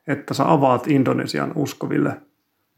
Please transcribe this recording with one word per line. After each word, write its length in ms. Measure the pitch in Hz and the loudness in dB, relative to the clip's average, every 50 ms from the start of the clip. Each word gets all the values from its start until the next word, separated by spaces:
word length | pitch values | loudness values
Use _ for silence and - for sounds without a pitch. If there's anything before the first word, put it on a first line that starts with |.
| _ | _
että 260 | 156 135 139 - - 135 | -6 -6 -6 -6 -4 -2
sä 180 | 135 139 - | 0 2 2
avaat 360 | 165 143 139 131 123 120 - | 4 4 4 4 2 2 2
Indonesian 640 | 156 147 135 123 131 123 - - - - 73 - - - | 2 2 2 2 2 0 0 -2 -4 -4 -4 -4 -4 -4
uskoville 640 | 151 143 - - - - - - 147 147 131 107 - - _ _ _ _ _ _ _ _ _ _ | -4 -4 -4 -6 -8 -6 -2 0 0 0 -2 -4 -8 -14 _ _ _ _ _ _ _ _ _ _